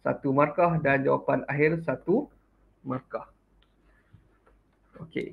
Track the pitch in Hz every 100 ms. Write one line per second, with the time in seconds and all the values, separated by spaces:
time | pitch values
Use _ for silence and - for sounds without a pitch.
0 | 135 131 139 135 147 151 175 165 139 139
1 | 139 139 - 131 127 139 156 165 165 131
2 | - 208 294 _ _ _ _ _ 131 127
3 | _ 113 - _ _ _ _ _ _ _
4 | _ - _ _ _ _ _ _ _ -
5 | 160 - -